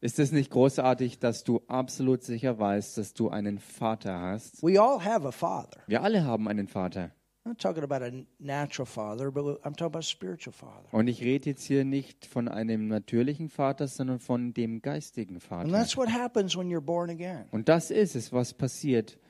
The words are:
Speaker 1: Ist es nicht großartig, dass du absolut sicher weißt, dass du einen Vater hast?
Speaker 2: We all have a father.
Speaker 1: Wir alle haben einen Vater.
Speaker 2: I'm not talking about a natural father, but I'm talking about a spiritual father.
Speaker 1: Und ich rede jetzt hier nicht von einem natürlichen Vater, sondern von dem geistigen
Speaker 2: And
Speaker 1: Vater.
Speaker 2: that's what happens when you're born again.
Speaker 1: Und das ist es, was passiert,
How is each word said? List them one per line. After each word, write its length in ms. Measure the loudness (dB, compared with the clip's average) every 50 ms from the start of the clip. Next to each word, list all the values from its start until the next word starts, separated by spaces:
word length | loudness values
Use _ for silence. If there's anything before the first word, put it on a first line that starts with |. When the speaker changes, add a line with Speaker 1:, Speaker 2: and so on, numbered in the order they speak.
Speaker 1:
Ist 180 | -2 -2 2 2
es 120 | 2 4
nicht 200 | 4 2 2 2
großartig, 680 | 4 6 6 6 6 4 4 4 4 4 2 -4 -4 0
dass 240 | 0 0 0 0 0
du 180 | 0 0 0 0 _
absolut 540 | -2 -2 -2 -2 -4 -2 2 2 2 2 0
sicher 360 | -4 -6 -2 -2 -2 0 2
weißt, 380 | 2 2 2 2 0 -2 -6 -6
dass 160 | -8 -8 -2
du 160 | -2 -2 -2
einen 280 | 0 -2 -4 -4 -4 -6
Vater 640 | -10 -14 -10 -4 -2 -2 -2 -2 -4 -6 -4 -4
hast? 420 | -4 -4 -6 -6 -8 -12 -14 -2
Speaker 2:
We 180 | 2 6 8 8
all 240 | 8 6 4 2 0
have 240 | 0 0 0 0 -2
a 40 |
father. 500 | -6 -4 -4 -2 -2 -4 -6 -10 -16 -20 -6 -2
Speaker 1:
Wir 160 | 0 0 2
alle 220 | 2 2 4 4
haben 220 | 4 2 0 0 0
einen 200 | -2 -2 -2 -4
Vater. 440 | -2 -4 -4 -2 -4 -4 -8 -8 -10 _ _ _ _ _ _
Speaker 2:
I'm 60 | -10
not 80 | -10 -2
talking 240 | -2 -2 -2 -2 -4
about 200 | -4 -4 -4 -4
a 80 | -6 -8 -10 -14 _ _ _
natural 460 | -8 -6 -4 -4 -4 -4 -4 -6 -8
father, 460 | -6 -6 -8 -6 -6 -4 -4 -4 -4
but 300 | -4 -4 -4 -4 -6 -6 -6
I'm 100 | -10 -6
talking 120 | -4 -6
about 140 | -4 -4 -4
a 20 |
spiritual 500 | -6 -6 -8 _ -6 -10 -8 -10 -12 -16 -16
father. 320 | -16 -20 -20 -20 -20 -18 -4
Speaker 1:
Und 160 | 2 2 2 2
ich 140 | 2 0
rede 280 | 0 0 0 0 0 -2
jetzt 120 | -6 -6 -4
hier 220 | 0 2 2 2
nicht 400 | 2 0 -2 -4 -6 -16 _ -20
von 240 | -8 -4 -4 -2 -2
einem 400 | -2 -4 -2 0 0 0 0 0
natürlichen 580 | 0 -2 -2 0 2 2 2 2 0 -4 -6 -10
Vater, 400 | -4 0 0 0 2 0 -2 -4
sondern 320 | -2 -4 -2 -2 -2 -4
von 340 | -2 -2 0 0 0 -2 -2
dem 280 | -2 -2 -2 -2 -4
geistigen 540 | -4 -4 -4 -4 -6 -8 _ -8 -8 -8 -8
Speaker 2:
And 80 | -14 -10
Speaker 1:
Vater. 280 | -10 -6 -4 -2 2
Speaker 2:
that's 240 | 2 2 2 2 0
what 140 | 0 0 2
happens 460 | 2 0 0 0 2 0 2 2 0 -2
when 100 | -2 -2
you're 140 | -2 -2
born 280 | -2 0 0 0 0 -2
again. 360 | -4 -6 -8 -8 -8 -10 -12 -6
Speaker 1:
Und 180 | -6 -2 6 6
das 200 | 6 6 6 2
ist 260 | 2 4 4 4 2
es, 180 | -4 -6 -2 0
was 200 | 0 0 0 -2
passiert, 640 | _ -4 -4 -4 -2 0 2 4 4 2 0 -8 -20 _ _